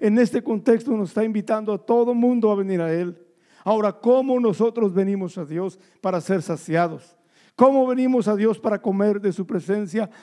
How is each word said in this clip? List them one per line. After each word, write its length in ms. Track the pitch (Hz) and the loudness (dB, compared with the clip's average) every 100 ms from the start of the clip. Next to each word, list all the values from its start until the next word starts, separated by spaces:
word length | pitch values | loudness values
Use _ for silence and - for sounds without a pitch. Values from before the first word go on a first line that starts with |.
en 180 | 214 220 | 0 2
este 240 | 233 247 | 2 0
contexto 480 | 285 214 175 226 233 | -4 -4 2 0 0
nos 180 | 220 180 | -4 -2
está 120 | - | -2
invitando 500 | 220 214 - 214 214 | -2 -4 -2 -4 -2
a 60 | 202 | -6
todo 360 | - 233 240 | 0 0 2
mundo 360 | 240 247 247 214 | 2 2 2 2
a 60 | 202 | 0
venir 240 | 196 185 | 0 -2
a 120 | 165 | -2
Él. 280 | 165 175 175 _ _ _ _ | -2 -4 -8 _ _ _ _
Ahora, 300 | 185 220 208 | -2 0 0
¿cómo 480 | 202 233 254 262 254 | -2 2 2 4 0
nosotros 540 | 233 170 226 226 208 | 0 2 0 0 -2
venimos 420 | 180 190 202 185 - | 0 -2 -2 -6 -10
a 60 | |
Dios 340 | 147 160 190 - _ _ | -10 -6 -8 -10 _ _
para 200 | 190 180 | -4 -4
ser 200 | - 190 | -2 -4
saciados? 760 | 160 165 - 160 175 151 - _ _ _ _ - | -2 -8 -4 0 0 -4 -18 _ _ _ _ 4
¿Cómo 300 | 254 277 254 | 4 6 2
venimos 400 | 254 254 254 208 | 2 2 2 2
a 100 | 208 | 2
Dios 220 | 220 214 | 0 0
para 220 | 233 202 | -2 -2
comer 400 | 220 196 208 202 | -2 0 0 0
de 120 | 202 | -2
su 140 | 185 185 | -4 -4
presencia 640 | 202 156 208 196 208 202 - | -6 -4 -4 -4 -6 -6 -10